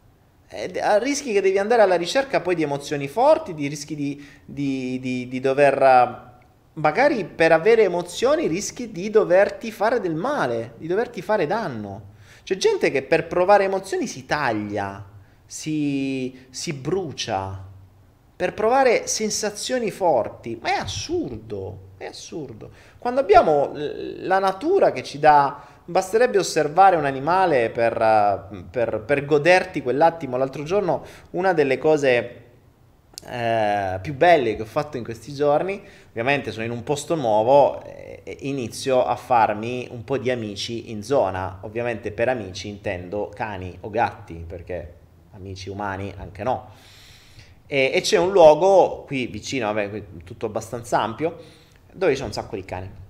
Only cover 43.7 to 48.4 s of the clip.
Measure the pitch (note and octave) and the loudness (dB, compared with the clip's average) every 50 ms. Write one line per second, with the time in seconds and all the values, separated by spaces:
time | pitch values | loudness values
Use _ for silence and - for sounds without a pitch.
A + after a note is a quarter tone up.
43.7 | E2 F2+ - A2+ G2+ A2+ A#2 G2 - - - - E2 E2 E2 E2 F#2+ F2 F2 - | -12 -12 -14 -6 -2 -2 -2 -2 -2 -8 -16 -16 -14 -14 -14 -14 -14 -16 -10 -8
44.7 | F#2 E2+ D2 D2 - - - _ _ - _ _ - G#2 F#2 G2 F#2+ F#2+ F#2+ G2 | -8 -8 -8 -12 -16 -20 -20 _ _ -20 _ _ -20 -18 -14 -14 -14 -12 -12 -12
45.7 | G2 G2+ G#2 G2+ F#2+ F#2+ G2 G2+ - F#2+ F#2+ F2 - - G#2 B2 B2 - - - | -10 -8 -6 -6 -6 -6 -8 -10 -12 -14 -16 -16 -12 -8 -4 -4 -4 -4 -6 -14
46.7 | - - - - - - - - - - - - - - - - - - _ - | -20 -20 -20 -20 -20 -20 -20 -20 -20 -20 -20 -20 -20 -20 -20 -20 -20 -20 _ -4
47.7 | D3 C#3 C3 C3+ - F#3 F3+ - - F#3 E3+ F#3 G3+ F#3+ | 0 0 2 2 2 0 0 2 2 2 2 4 6 10